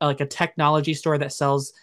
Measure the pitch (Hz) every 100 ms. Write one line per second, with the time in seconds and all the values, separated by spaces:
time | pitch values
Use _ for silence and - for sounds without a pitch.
0 | 147 143 143 - 139 - 151 156 151 151
1 | 160 147 143 - 139 139 135 -